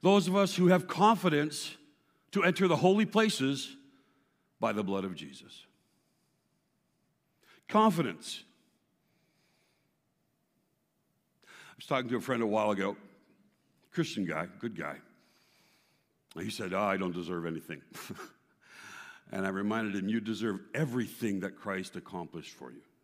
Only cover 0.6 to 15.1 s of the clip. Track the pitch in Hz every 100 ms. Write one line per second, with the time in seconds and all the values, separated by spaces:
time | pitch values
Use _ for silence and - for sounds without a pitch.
0.6 | 180 180 180 - 202 226 185 147 151 -
1.6 | - - - _ _ _ _ 196 175 180
2.6 | 190 160 180 196 220 208 220 - 135 135
3.6 | - - - _ _ _ _ _ _ _
4.6 | 117 104 98 98 95 82 76 65 - -
5.6 | - _ _ _ _ _ _ _ _ _
6.6 | _ _ _ _ _ _ _ _ _ -
7.6 | _ 214 220 170 135 82 - - - _
8.6 | _ _ _ _ _ _ _ _ _ _
9.6 | _ _ _ _ _ _ _ _ _ _
10.6 | _ _ _ _ _ _ _ _ _ -
11.6 | - - - 135 123 120 117 123 113 107
12.6 | 107 101 95 101 - _ _ _ _ _
13.6 | _ _ _ - 160 - 90 78 87 -
14.6 | 120 95 73 71 -